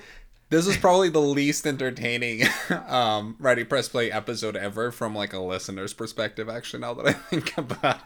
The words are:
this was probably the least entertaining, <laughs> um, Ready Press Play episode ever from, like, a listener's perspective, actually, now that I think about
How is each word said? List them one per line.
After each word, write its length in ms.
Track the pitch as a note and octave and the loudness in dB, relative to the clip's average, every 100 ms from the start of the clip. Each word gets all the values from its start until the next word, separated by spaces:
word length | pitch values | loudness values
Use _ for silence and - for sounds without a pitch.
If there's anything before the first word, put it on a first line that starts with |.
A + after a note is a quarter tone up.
| - - - - _ | -4 -20 -20 -20 _
this 160 | D#3+ F#3+ | 2 4
was 120 | - | 4
probably 320 | F#3 F3+ F3+ | 6 6 6
the 120 | D3+ | 4
least 460 | C#3+ C#3+ C#3+ D3 D3+ | 4 4 2 0 -2
entertaining, 760 | C3+ C3 B2+ A#2+ A#2+ A#2+ A2+ A#2+ - - | -2 -4 -2 -2 -2 -2 2 2 2 -2
<laughs> 220 | E3+ - | -4 0
um, 480 | B2+ A2+ G#2+ G#2+ - | 2 2 2 -2 0
Ready 240 | C3+ A#2+ | 2 2
Press 240 | A2+ C3+ - | 2 -2 0
Play 220 | B2 A#2 | 0 0
episode 440 | G#2+ G#2 G#2+ A2 G2+ | -2 -4 -4 -4 -4
ever 360 | G2+ G#2+ A#2+ | -6 -4 -4
from, 240 | - A2+ G#2 | -4 -6 -4
like, 180 | G2+ | -4
a 60 | F#2+ | -4
listener's 540 | F#2 F#2 - F#2+ G2+ | -4 -4 -6 -8 -8
perspective, 560 | - A2+ - G#2+ A2+ A2 | -8 -8 -4 -4 -4 -8
actually, 300 | A#2 - - | -8 -10 -8
now 140 | A#2+ B2 | -8 0
that 100 | C#3+ | 0
I 60 | |
think 440 | C#3 - D#3+ - - | 0 -2 -4 -4 -6
about 420 | C3+ - E3+ - | -6 -2 -2 0